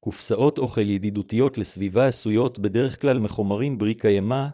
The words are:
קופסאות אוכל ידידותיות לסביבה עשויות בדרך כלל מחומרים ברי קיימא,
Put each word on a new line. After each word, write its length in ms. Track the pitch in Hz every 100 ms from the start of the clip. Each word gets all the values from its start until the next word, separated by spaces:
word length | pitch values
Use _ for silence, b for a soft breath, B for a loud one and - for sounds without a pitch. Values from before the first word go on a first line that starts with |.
קופסאות 580 | - - - 107 135 147
אוכל 320 | 131 110 104
ידידותיות 680 | 101 104 104 95 110 135 -
לסביבה 480 | 98 - 98 95 135
עשויות 520 | 123 117 107 127 123
בדרך 420 | 101 110 131 -
כלל 180 | 143 123
מחומרים 600 | 104 - 101 101 139 135
ברי 160 | 104
קיימא, 540 | 113 110 101 98 131 139